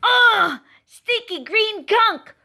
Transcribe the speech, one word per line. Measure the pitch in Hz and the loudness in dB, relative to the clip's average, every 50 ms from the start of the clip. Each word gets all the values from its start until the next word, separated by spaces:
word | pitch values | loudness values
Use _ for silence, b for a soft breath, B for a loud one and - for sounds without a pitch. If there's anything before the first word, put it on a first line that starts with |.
Ugh! | - 466 494 494 494 480 440 403 370 349 285 240 b b b b b | 0 2 2 4 4 4 4 2 0 -2 -4 -8 b b b b b
Sticky | _ _ - _ - 480 453 466 - 370 320 254 | _ _ -20 _ -4 -4 -4 -4 -8 -12 -12 -10
green | 240 320 440 427 427 427 392 269 | -4 -2 0 0 0 -2 -8 -4
gunk! | - 392 453 453 453 370 277 - - - _ | 0 2 2 2 2 0 -4 -10 -18 -20 _